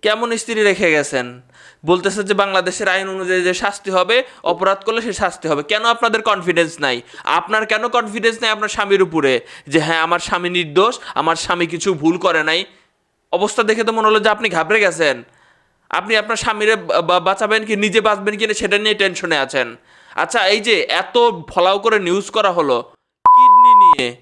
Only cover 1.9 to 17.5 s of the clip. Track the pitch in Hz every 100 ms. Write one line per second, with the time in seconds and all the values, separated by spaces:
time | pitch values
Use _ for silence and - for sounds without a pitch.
1.9 | 180 190 190 196 202 196 190 180 180 202
2.9 | 185 190 190 180 185 180 180 202 202 -
3.9 | 185 185 240 262 - - 170 190 196 -
4.9 | 226 226 185 196 - 160 147 147 214 233
5.9 | 233 233 220 220 202 175 170 165 160 143
6.9 | 120 - - - 165 175 214 214 214 233
7.9 | 240 220 214 220 220 226 214 214 - 202
8.9 | 196 185 160 139 123 - - - 147 156
9.9 | 165 165 170 - 185 175 180 160 147 214
10.9 | 254 - - 151 165 - 175 170 165 196
11.9 | 170 156 175 185 160 156 165 190 _ _
12.9 | _ _ _ _ 175 208 - 214 220 220
13.9 | 226 214 214 208 208 226 175 165 220 202
14.9 | 160 156 123 117 _ _ _ _ _ _
15.9 | 160 196 220 214 220 - 208 214 220 170
16.9 | - 165 180 175 196 214